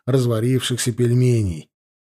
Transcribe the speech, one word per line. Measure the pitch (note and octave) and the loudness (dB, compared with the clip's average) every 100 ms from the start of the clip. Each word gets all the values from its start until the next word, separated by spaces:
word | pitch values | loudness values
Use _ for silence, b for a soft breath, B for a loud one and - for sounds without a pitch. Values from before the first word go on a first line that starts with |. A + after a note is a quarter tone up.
| - | -2
разварившихся | C3+ A#2+ A2+ A#2+ B2+ - B2 - | 0 0 0 0 -2 -2 -4 -4
пельменей. | A2+ A#2+ B2 B2+ A#2+ G2+ D#2+ - _ _ _ | -2 0 2 2 2 0 -4 -12 _ _ _